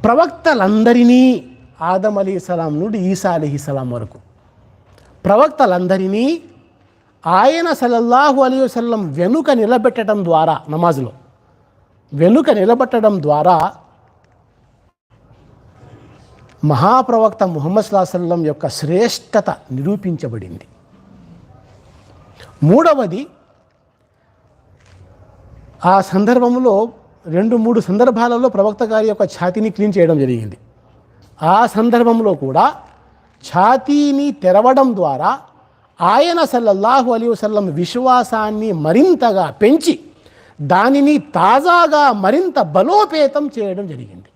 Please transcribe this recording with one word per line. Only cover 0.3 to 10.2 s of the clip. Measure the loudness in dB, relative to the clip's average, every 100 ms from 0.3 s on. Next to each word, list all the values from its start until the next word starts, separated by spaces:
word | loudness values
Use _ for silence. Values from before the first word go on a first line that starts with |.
| -2 -2 0 0 2 4 4 4 6 4 2 -6 -20 -20 _ -4
ఆదం | -2 -2 -2
అలీహిస్సలాం | -4 -6 -6 -6 -4 -6
నుండి | -6 -4 -4
ఈసా | -2 -2 -2
అలీహిస్సలాం | -4 -6 -6 -8 -6 -10
వరకు | -12 -16 _ _ _ _ _ _ _ _ _ _
ప్రవక్తలందరినీ | 0 4 2 2 0 0 0 -2 -2 -2 -2 -4 -10 _ _ _ _ _ _ _
ఆయన | 0 2 4 2 -2 -2
సల్లల్లాహు | 0 0 2 2 2 2 0
అలైహి | 0
వసల్లం | -2 -2 -4 -4 -4 -4
వెనుక | 0 0 0 0
నిలబెట్టడం | 0 0 0 -2 -4 -2